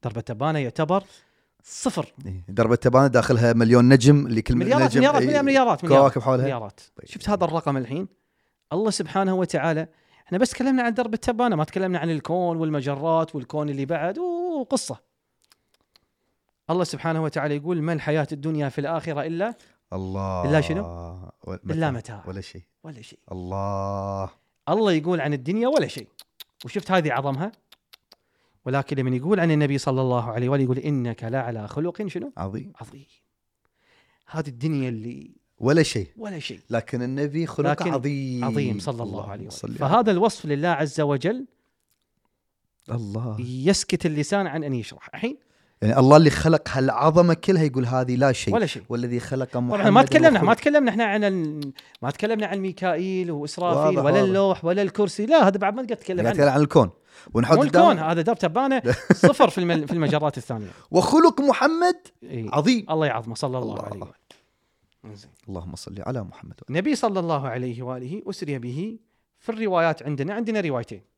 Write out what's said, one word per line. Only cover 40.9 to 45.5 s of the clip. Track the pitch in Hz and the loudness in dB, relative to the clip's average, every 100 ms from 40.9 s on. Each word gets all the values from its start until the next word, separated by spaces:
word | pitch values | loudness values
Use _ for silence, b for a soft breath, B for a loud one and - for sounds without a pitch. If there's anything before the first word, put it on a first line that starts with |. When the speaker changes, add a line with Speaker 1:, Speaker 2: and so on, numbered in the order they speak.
| 151 | -2
Speaker 1:
وجل | 147 139 160 247 262 _ _ _ _ _ _ _ _ _ _ _ _ _ - | 0 0 -2 -4 -8 _ _ _ _ _ _ _ _ _ _ _ _ _ -10
Speaker 2:
الله. | 117 107 107 120 110 | -8 -8 -8 -8 -8
Speaker 1:
يسكت | 123 127 143 196 - 175 170 | -8 -2 0 0 0 -2 -2
اللسان | 151 147 202 185 | -2 -2 -2 -2
عن | 151 | -6
أن | 147 | -4
يشرح. | 127 107 71 - | -6 -6 -14 -18
الحين | - 233 294 _ | -8 -6 -8 _